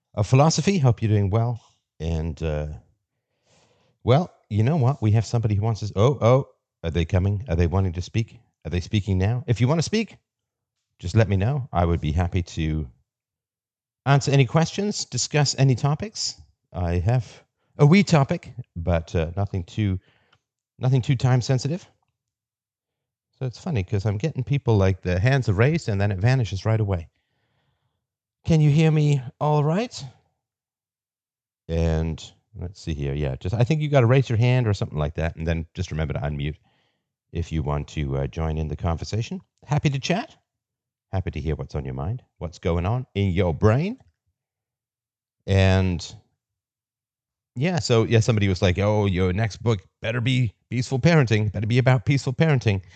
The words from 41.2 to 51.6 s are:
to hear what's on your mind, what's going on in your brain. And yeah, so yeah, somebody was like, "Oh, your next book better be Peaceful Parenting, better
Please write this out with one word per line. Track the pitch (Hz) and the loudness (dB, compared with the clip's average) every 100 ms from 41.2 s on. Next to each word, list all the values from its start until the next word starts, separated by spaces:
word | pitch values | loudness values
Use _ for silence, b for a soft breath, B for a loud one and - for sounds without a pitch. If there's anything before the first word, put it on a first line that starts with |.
| - | -6
to | 78 | -6
hear | 78 | -6
what's | 71 69 76 | -6 -8 -10
on | |
your | 67 | -8
mind, | 65 80 123 _ - | -8 -6 -8 _ -14
what's | 85 - | -14 -6
going | 92 85 | -4 -2
on | 87 123 - | -2 -4 -6
in | 98 98 | -2 0
your | 85 90 | 0 0
brain. | 131 107 127 190 262 _ _ _ _ _ _ _ _ _ _ _ _ _ _ - | 2 2 2 0 -6 _ _ _ _ _ _ _ _ _ _ _ _ _ _ 0
And | 98 95 95 92 80 - - _ _ _ _ _ _ _ _ _ _ _ _ _ 123 | 2 4 4 2 -2 -8 -18 _ _ _ _ _ _ _ _ _ _ _ _ _ -4
yeah, | 170 175 | -2 0
so | - 113 | 2 2
yeah, | 92 113 | 4 4
somebody | 113 107 98 | 4 2 2
was | 90 | 2
like, | 95 87 | 2 2
"Oh, | 104 107 101 | 0 2 0
your | 90 92 | 2 0
next | 95 110 - | 0 -4 -4
book | 117 104 - _ | -2 -2 -6 _
better | 107 120 | -6 -2
be | 113 127 117 - - | 0 0 -2 -4 -8
Peaceful | 120 - 131 | -6 -4 0
Parenting, | 165 160 120 107 104 | 4 4 4 2 0
better | - | -4